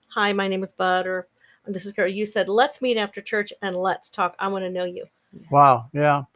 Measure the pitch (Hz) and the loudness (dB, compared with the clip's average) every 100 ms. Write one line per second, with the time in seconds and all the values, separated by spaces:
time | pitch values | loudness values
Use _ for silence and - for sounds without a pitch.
0 | _ - 208 202 196 190 190 - 185 185 | _ -2 0 0 0 -2 -4 -2 0 2
1 | 185 185 180 _ _ _ - 190 196 208 | 0 -4 -8 _ _ _ -10 -10 -8 -2
2 | 190 196 208 208 185 208 269 - 254 226 | -2 0 -2 -2 0 2 2 0 -2 0
3 | 208 202 - 214 208 - 196 180 190 - | -2 -6 -6 -4 -4 -6 -6 -2 -2 -2
4 | - - 180 - 196 196 185 185 180 180 | -6 -4 -4 -2 -4 -4 -4 -4 -6 -8
5 | - _ _ - - 143 143 120 117 143 | -14 _ _ -20 0 6 8 6 0 0
6 | 147 143 127 | 2 2 -2